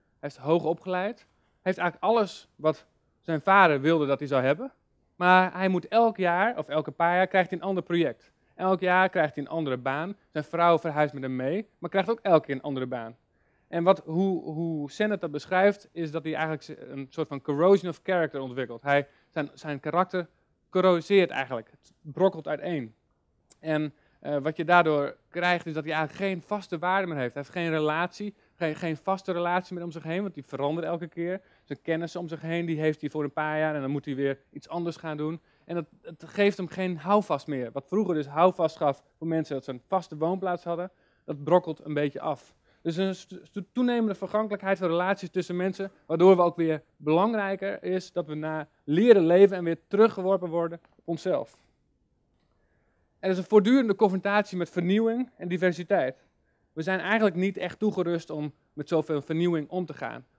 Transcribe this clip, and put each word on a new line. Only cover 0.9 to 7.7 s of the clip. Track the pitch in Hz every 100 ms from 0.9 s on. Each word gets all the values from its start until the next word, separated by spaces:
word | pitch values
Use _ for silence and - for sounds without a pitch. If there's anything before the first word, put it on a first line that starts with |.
| 180 202 240
Hij | _ _ _ _
heeft | 185 180
eigenlijk | 175 - 196
alles | 233 196 - - _
wat | 156 - _ _ _ _ -
zijn | 156
vader | 196 196 175 143
wilde | 147 165 143
dat | 135
hij | 143
zou | 135
hebben. | 127 156 262 - _ _ _ -
Maar | 180 185 185
hij | 180 190
moet | 180 -
elk | 220 233 220
jaar, | 180 175 220 240
of | 143
elke | 151 147
paar | - 170 180
jaar, | 185
krijgt | 190 175
hij | 175
een |
ander | 185